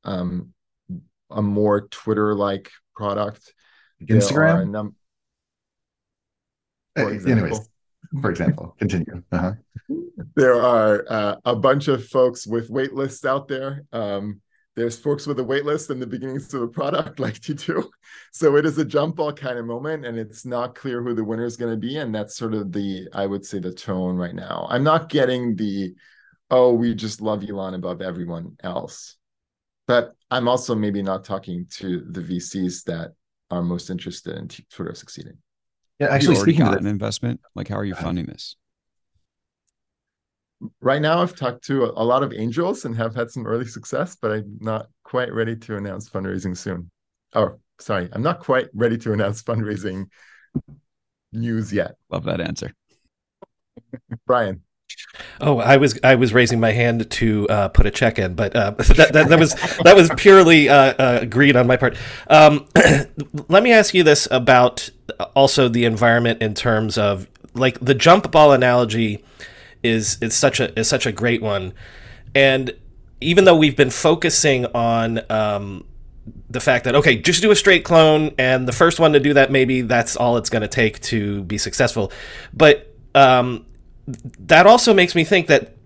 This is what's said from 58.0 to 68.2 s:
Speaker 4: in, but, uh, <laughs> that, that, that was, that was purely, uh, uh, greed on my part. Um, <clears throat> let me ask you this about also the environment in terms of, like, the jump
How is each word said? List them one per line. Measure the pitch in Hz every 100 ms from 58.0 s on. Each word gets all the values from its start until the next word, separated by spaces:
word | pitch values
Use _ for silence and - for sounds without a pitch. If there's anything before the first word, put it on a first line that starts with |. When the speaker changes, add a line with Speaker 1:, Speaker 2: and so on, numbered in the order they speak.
| 117 110
Speaker 4:
in, | 92 87
but, | 104 117
uh, | 101
<laughs> | 107
that, | - - 151
that, | 156 147
that | 160
was, | 160 - 165 -
that | 170 196
was | 165 131
purely, | 202 190 165 160 143
uh, | 143 135
uh, | - 131 117 113
greed | 117 143 123
on | 120
my | 127
part. | 127 - - - -
Um, | 151 151 147 - -
<clears throat> | 165 143 - - 143 147 143
let | 185
me | 240
ask | 220 208 185
you |
this | 156 147 -
about | 131 123 127 123 - - _ - - - 139
also | 139 - 123
the | 117 117
environment | 107 120 117 117 113
in | 110
terms | 101 123 110 110 110
of, | 101 95 95 _ - 120
like, | 131 -
the | 123 123
jump | 160 196